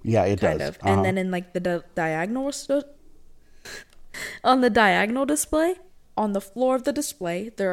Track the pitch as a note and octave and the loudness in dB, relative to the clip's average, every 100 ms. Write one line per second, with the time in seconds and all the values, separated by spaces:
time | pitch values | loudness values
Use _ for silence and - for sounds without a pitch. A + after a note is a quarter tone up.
0 | - A2+ F#2 G2 F2 - D2 - G3+ G3 | 0 2 4 2 0 0 -4 -4 0 2
1 | F#3+ F#3+ F#3 F3+ F3+ F#3 F3+ E3+ - - | 2 0 -2 -4 -4 -4 -2 -4 -4 -4
2 | D#3+ D#3 F#3 B3+ C#4 - - C#4 C#4+ - | -2 -2 -4 -4 -6 -6 -2 -2 -2 -16
3 | - - - - - - - - - - | -20 -20 -20 -20 -20 -20 -18 -18 -18 -20
4 | - - - - - C4 B3 A3 G#3 F3+ | -18 -14 -12 -2 2 4 4 4 4 4
5 | G3+ B3+ C#4 D4+ - D#4 E4 F4+ - - | 2 0 0 -2 0 0 0 -2 -10 -20
6 | _ - G#3+ G3+ - A#3 B3+ C4 B3+ D4 | _ -4 -2 -2 -6 -2 0 0 0 -4
7 | C#4 - F3 F3 A3 - F#3+ | -6 -6 -6 -6 -8 -4 -2